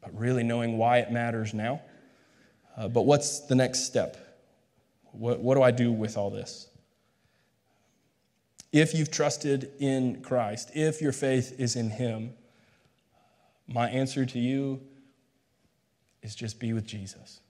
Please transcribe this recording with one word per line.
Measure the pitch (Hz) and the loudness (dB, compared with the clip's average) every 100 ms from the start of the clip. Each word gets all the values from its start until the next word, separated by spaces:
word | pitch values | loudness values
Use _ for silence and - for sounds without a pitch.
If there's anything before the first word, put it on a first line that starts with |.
but | - 107 | -14 -4
really | 117 127 | 0 2
knowing | 117 117 117 113 | 2 0 0 2
why | 117 123 | 4 4
it | 117 | 4
matters | 120 117 117 110 | -2 -2 -2 -4
now. | 107 110 147 - - - _ _ _ _ _ _ - | -4 -4 -4 -8 -20 -20 _ _ _ _ _ _ -10
Uh, | 110 | -2
but | 120 | 2
what's | 113 143 143 - | 6 4 4 -8
the | - | 0
next | 127 127 - | 2 4 0
step? | - 123 82 - - - _ _ _ _ _ _ _ | -2 -2 -2 -6 -20 -20 _ _ _ _ _ _ _
What, | - 117 120 | -8 -2 -2
what | 117 135 | 2 6
do | |
I | 127 | 6
do | 120 120 | 6 2
with | 113 107 110 | 2 -2 -4
all | 101 | -6
this? | 101 - - - - _ _ _ _ _ _ _ _ _ _ _ _ _ _ _ _ _ _ - | -6 -12 -14 -18 -20 _ _ _ _ _ _ _ _ _ _ _ _ _ _ _ _ _ _ 0
If | 147 156 | 4 4
you've | 160 151 | 2 -2
trusted | - 147 147 151 139 135 - | 0 0 0 -2 -2 -2 -4
in | 139 135 127 - | -2 0 0 -2
Christ, | - 127 110 107 - | -2 -2 0 -4 -8
if | 151 156 156 | -2 0 0
your | 151 | -2
faith | 127 139 131 123 - | 0 0 0 0 -4
is | 127 120 | -4 -2
in | 113 | -4
him, | 107 123 110 113 - _ _ _ _ _ _ _ _ _ _ _ _ - | -2 -4 -4 -8 -12 _ _ _ _ _ _ _ _ _ _ _ _ -8
my | 120 120 | -2 0
answer | 123 131 131 | 0 -2 -2
to | 127 123 | -2 -2
you | 120 135 139 131 - - - _ _ _ _ _ _ _ _ _ _ _ | -2 -2 -4 -6 -12 -20 -20 _ _ _ _ _ _ _ _ _ _ _
is | 110 | -16
just | - 110 - | -10 -10 -6
be | 117 | -4
with | 113 107 | -4 -4
Jesus. | 107 95 - - - _ | -10 -12 -14 -20 -20 _